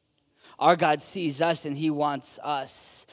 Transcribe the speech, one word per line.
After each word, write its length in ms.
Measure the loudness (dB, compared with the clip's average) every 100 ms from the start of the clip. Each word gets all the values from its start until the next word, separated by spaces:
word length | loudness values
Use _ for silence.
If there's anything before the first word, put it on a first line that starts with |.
| _ _ _ _ -16 2
Our 160 | 4
God 280 | 6 4 2
sees 400 | -2 -6 -4 0
us, 240 | 0 0 -4
and 100 | -4
he 140 | -2
wants 480 | 0 0 -2 -8 -10
us, 320 | -6 -4 -6 -14 -20 -20 -20